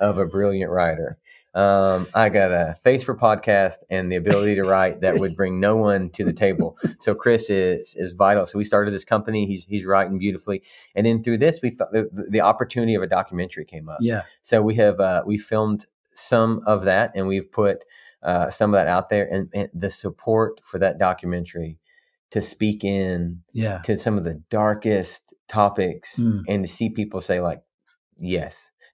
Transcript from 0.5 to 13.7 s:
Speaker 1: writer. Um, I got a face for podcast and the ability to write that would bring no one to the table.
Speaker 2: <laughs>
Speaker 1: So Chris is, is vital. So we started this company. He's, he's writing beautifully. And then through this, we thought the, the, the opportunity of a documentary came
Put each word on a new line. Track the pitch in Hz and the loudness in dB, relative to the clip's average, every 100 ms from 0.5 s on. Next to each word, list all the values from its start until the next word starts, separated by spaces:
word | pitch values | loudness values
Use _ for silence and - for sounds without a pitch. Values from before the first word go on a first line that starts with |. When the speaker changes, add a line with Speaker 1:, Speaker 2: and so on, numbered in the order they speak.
| 98 92 | 0 -2
Speaker 1:
writer. | 90 85 80 73 - _ - _ | 0 0 0 -6 -10 _ -20 _
Um, | 90 101 98 95 92 87 | 2 4 4 4 2 0
I | 113 110 | 2 2
got | 101 95 | 4 2
a | 87 80 82 | 2 0 2
face | 127 131 | 2 2
for | 131 120 | -2 2
podcast | 117 104 - 101 95 - - | 2 2 2 2 2 -2 -6
and | 95 90 | -4 -2
the | 90 | -2
ability | 87 101 104 98 | 2 2 2 0
to | |
write | 95 95 92 82 | 2 4 2 2
that | 92 - | 0 0
would | 95 82 | -2 -2
bring | 95 92 | -2 2
no | 101 110 | 2 4
one | 104 98 90 | 2 2 -2
to | - | -4
the | 92 | -4
table. | 80 101 90 82 - | 0 0 0 -4 -4
Speaker 2:
<laughs> | - - | -6 -4
Speaker 1:
So | - | -4
Chris | 104 123 113 113 | 0 2 2 2
is, | 98 92 90 - - | 0 2 0 -4 -8
is | 90 | -8
vital. | 87 98 104 90 | 2 4 4 0
So | 104 | -4
we | |
started | 104 104 104 | 0 0 0
this | 98 | -4
company. | - 107 107 110 101 | 0 0 0 -2 -2
He's, | 95 95 | -4 -6
he's | 101 | -6
writing | 92 98 95 95 | 2 2 2 -2
beautifully. | 101 92 - 95 - - - | -2 -4 -6 -6 -8 -20 -8
And | 101 113 | 0 2
then | 117 | 2
through | 117 117 | 0 2
this, | 151 160 | 2 2
we | 123 | -6
thought | - - | -4 -2
the, | 110 104 | -2 -2
the, | 170 95 | -8 -2
the | 104 | 2
opportunity | 92 117 120 123 113 | 2 2 -2 -2 0
of | 104 | 0
a | 92 | 0
documentary | 90 - 87 92 - | -2 -2 -6 -6 -8
came | 78 | -14